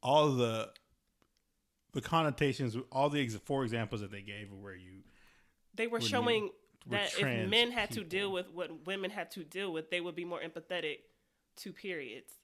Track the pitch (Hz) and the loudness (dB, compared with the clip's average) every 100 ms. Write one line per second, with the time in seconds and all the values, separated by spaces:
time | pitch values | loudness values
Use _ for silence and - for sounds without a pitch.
0 | 127 147 151 131 120 113 113 - _ _ | 6 6 8 6 4 2 -4 -8 _ _
1 | _ _ _ _ _ _ _ _ _ 143 | _ _ _ _ _ _ _ _ _ -6
2 | - 165 156 131 147 127 131 113 - 135 | 2 4 4 4 2 2 -2 -2 -4 2
3 | 143 147 127 107 - 139 127 117 110 113 | 2 2 0 -4 -2 -2 0 -2 -2 -4
4 | 101 101 101 101 101 98 101 92 90 95 | -6 -10 -12 -12 -12 -14 -14 -14 -16 -18
5 | - _ - _ _ _ _ 190 233 226 | -20 _ -20 _ _ _ _ -4 -2 0
6 | 226 254 240 226 202 - _ _ - 202 | 2 4 4 4 2 -8 _ _ -2 0
7 | 202 - 143 123 185 220 240 240 202 214 | 0 2 2 2 4 6 4 2 -2 -2
8 | 175 180 202 185 180 170 175 165 156 196 | -2 0 0 -2 -4 -6 -6 -6 -6 -4
9 | 190 208 170 - 156 180 196 160 160 175 | -4 -4 -8 -8 -10 -6 -4 -4 -2 -2
10 | 175 165 175 170 165 165 160 180 160 139 | -2 -6 -6 -6 -6 -10 -6 -4 -4 -6
11 | _ _ _ _ _ - 202 185 196 170 | _ _ _ _ _ -14 -14 -10 -8 -8
12 | 131 117 - - | -8 -12 -16 -20